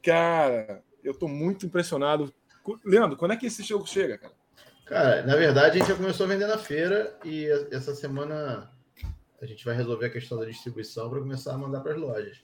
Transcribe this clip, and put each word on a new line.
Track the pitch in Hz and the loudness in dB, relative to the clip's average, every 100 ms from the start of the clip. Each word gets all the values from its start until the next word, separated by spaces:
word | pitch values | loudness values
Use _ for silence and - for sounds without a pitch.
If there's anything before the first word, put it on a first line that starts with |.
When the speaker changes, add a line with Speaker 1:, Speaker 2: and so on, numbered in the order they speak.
Speaker 1:
Cara, | 170 165 170 170 143 120 107 98 _ _ | 4 4 4 4 4 2 -4 -12 _ _
eu | - 135 | -10 -6
tô | 165 | -6
muito | 143 165 196 185 | -2 -2 -2 -2
impressionado. | 175 170 147 143 151 143 _ _ _ | -2 -2 0 0 0 -2 _ _ _
Co-, | - 220 202 | -10 -10 4
Leandro, | 196 208 135 | 6 6 2
quando | 170 | -2
é | 226 | -2
que | 240 | -4
esse | 226 | -8
jogo | 202 208 - | -4 -4 -2
chega, | 196 170 104 | -2 -2 -4
cara? | - _ _ _ - _ - | -12 _ _ _ -20 _ -4
Speaker 2:
Cara, | - 139 - | 2 4 4
na | 127 147 | 4 6
verdade, | 160 135 151 180 | 6 8 6 6
a | |
gente | 185 | 2
já | 185 | 2
começou | 190 175 190 | 0 0 0
a | |
vender | 196 208 | 0 0
na | 214 | -2
feira | - 147 175 202 214 - 165 | -2 -2 0 0 -2 -8 -8
e | 156 151 | -6 0
e-, | 147 139 131 | 0 0 -8
essa | 131 143 | -8 -8
semana | 143 135 147 151 147 110 101 _ _ _ - - _ _ | -8 -8 -6 -6 -6 -8 -10 _ _ _ -12 -12 _ _
a | 123 | -16
gente | 107 120 | -10 -4
vai | 120 | -2
resolver | 120 117 120 | -2 -2 -4
a | |
questão | 127 - 117 | -6 -8 -8
da | 113 | -8
distribuição | 110 - 113 107 - 117 | -10 -12 -10 -10 -10 -8
pra | 135 | -6
começar | 135 131 139 131 | -6 -8 -8 -8
a | |
mandar | 139 135 | -6 -8
pras | 151 156 | -6 -6
lojas. | 147 110 104 - | -6 -6 -8 -14